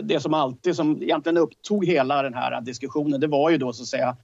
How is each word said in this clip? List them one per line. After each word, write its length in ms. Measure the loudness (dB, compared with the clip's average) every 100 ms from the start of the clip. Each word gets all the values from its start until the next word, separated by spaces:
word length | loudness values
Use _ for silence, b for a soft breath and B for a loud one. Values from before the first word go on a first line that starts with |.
det 180 | 0 -2
som 140 | 0
alltid, 420 | 0 0 -2 -4 0
som 260 | 0 0
egentligen 340 | 0 0 2 2
upptog 480 | 2 -2 -4 0 2
hela 360 | 2 2 0
den 120 | 0
här 260 | -2 -4 -4
diskussionen, 600 | -8 -10 -4 -2 0 0
det 60 | 2
var 240 | 2 4
ju 60 | 2
då 140 | 0
så 100 | -6
att 60 | -6
säga 280 | -2 -2 -4